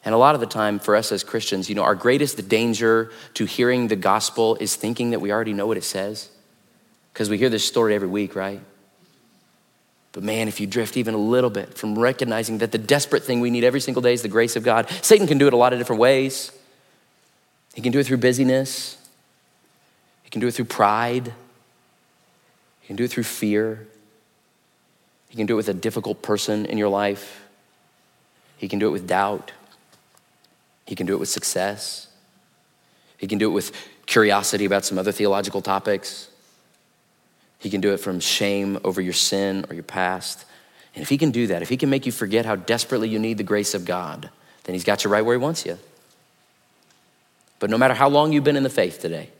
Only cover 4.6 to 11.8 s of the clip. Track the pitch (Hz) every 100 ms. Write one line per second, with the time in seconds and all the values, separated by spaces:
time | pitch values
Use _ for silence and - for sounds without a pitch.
4.6 | 107 - 107 117 120 117 101 104 110 101
5.6 | 104 101 - 98 98 107 - _ _ _
6.6 | _ _ _ _ _ - 107 104 127 110
7.6 | - 117 113 104 98 101 98 98 95 98
8.6 | - _ _ _ _ _ _ _ _ _
9.6 | _ _ _ _ _ - 101 110 110 98
10.6 | 104 113 110 127 113 110 107 123 127 104
11.6 | 98 -